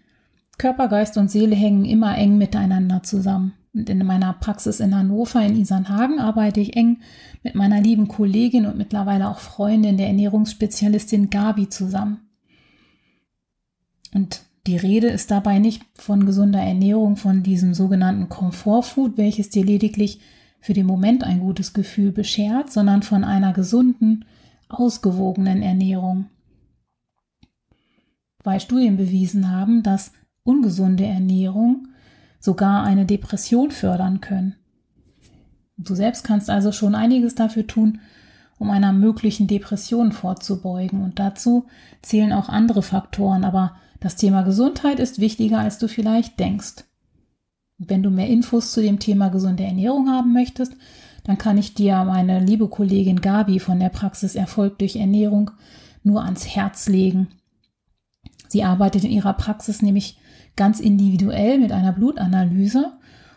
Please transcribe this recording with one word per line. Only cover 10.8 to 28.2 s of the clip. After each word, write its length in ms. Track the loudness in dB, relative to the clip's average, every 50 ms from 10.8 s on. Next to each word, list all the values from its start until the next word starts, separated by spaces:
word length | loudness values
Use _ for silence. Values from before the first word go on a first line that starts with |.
| 0 2 0 0 0 0 0 0 0 0
Gabi, 380 | 0 0 0 0 0 -2 -2 -4
zusammen. 500 | -4 -6 -6 -4 -4 -4 -4 -4 -6 -8 _ _ _ _ _ _ _ _ _ _ _ _ _ _ _ _ _ _ _ _ _ _ _ _ _ _ _ _ _ _ _ _ _ _ _ _ _ -6 -4
Und 300 | -2 -2 -4 -6 -16 _ _ _ _ -6
die 100 | -4 -2
Rede 300 | 0 0 2 2 2 2
ist 240 | 0 -2 -2 -4 -2
dabei 260 | -2 0 0 2 2
nicht 260 | 2 2 2 0 -4 -12 _ _
von 300 | -16 -6 -2 2 2 2
gesunder 340 | 2 2 2 2 2 2 0
Ernährung, 580 | 0 -2 0 0 2 2 2 2 2 0 0
von 240 | 0 0 0 2 2
diesem 320 | 2 0 0 2 2 0 2
sogenannten 560 | 0 0 0 2 2 2 0 0 -2 -4 -6
Comfort 540 | -6 -6 -4 -4 -4 -4 -2 0 0 0 0
Food, 340 | -2 -2 -2 -2 -2 0
welches 320 | 0 0 0 0 -2 -4 -2
dir 160 | 0 0 2
lediglich 560 | 2 2 2 0 -2 0 -2 -2 -2 -4 -10 _ _ _ _ _ _ _ _
für 120 | -4 -2 0
den 120 | 0 2
Moment 380 | 0 2 2 2 2 2 2 0
ein 160 | 0 -2 -2
gutes 340 | 0 -2 -4 -4 -6 -6 -4
Gefühl 380 | -4 -4 -4 -2 0 0 0
beschert, 600 | 0 -2 -4 -4 -2 -4 -2 -2 -2 -4 -4 -2
sondern 300 | -2 0 2 4 2 2
von 220 | 0 2 0 0 0
einer 300 | 0 0 0 0 0 0
gesunden, 720 | 0 -2 0 2 4 4 2 2 2 2 2 2 0 -4 _ _ _ _ _ _ _ _ -14 -4
ausgewogenen 880 | -2 -2 -2 -2 0 -2 -2 0 0 -2 -2 0 0 0 0 0 0
Ernährung. 640 | 0 0 0 0 0 0 -2 -2 -2 -4 -4 -4 -6 -8 _ _ _ _ _ _ _ _ _ _ _ _ _ _ _ _ _ _ _ _ _ _ _ _ _ _ _ _ _ _ _ _ _ _ _ _ _ _